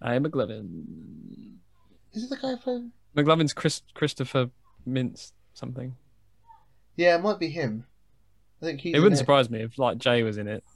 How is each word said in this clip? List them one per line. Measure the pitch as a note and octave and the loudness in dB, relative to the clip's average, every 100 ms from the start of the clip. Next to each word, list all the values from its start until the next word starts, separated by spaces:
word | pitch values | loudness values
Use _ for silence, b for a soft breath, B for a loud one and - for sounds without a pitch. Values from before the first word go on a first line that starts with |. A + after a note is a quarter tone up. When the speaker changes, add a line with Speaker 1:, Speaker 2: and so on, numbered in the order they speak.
Speaker 1:
I | A#2+ | -2
am | B2 | -2
McLovin. | D#3 C#3+ G#2+ A2 G2 E2+ - D#2+ F2 D#2 - - - - _ _ _ _ _ | 0 -2 -4 -6 -12 -12 -14 -16 -18 -18 -18 -20 -20 -20 _ _ _ _ _
Speaker 2:
is | A3 | -10
it | B3 | -8
the | C4+ | -6
guy | C4 B3 | -6 -6
playing? | C4 B3 A#3+ - _ D3 | -4 -6 -8 -18 _ 0
Speaker 1:
McLovin's | D3 E3 D3+ | 4 4 2
Chris, | - D#3 - - | 0 -4 -4 -10
Christopher | - D3 - B2+ C3+ B2 - _ - B2 | -4 -4 -2 -2 0 0 -4 _ -14 -4
Mintz | C3 B2 - - _ _ | -2 -2 -6 -18 _ _
something. | - B2 B2+ B2+ B2+ _ _ _ _ - - _ _ _ - | -14 -12 -10 -12 -14 _ _ _ _ -20 -20 _ _ _ 2
Speaker 2:
Yeah, | F3 E3+ | 4 6
it | |
might | G3+ G3+ | 2 0
be | D#3+ | -2
him. | D#3+ C3 A2 - _ _ _ _ _ _ _ | -2 -4 -4 -10 _ _ _ _ _ _ _
I | E3 | -8
think | C#3+ | -6
he's | A2 | 0
Speaker 1:
It | C#3+ | 4
Speaker 2:
in | |
Speaker 1:
wouldn't | G3 D3 | 6 6
Speaker 2:
it. | |
Speaker 1:
surprise | B2+ C#3 A#2 | 6 4 4
me | A2 | -2
if, | A2+ - | -6 -2
like, | B2 G#2+ | 0 2
Jay | C3 A#2+ | 2 2
was | A2+ G#2 | 2 -2
in | G#2 | -6
it. | G#2+ - | -8 -10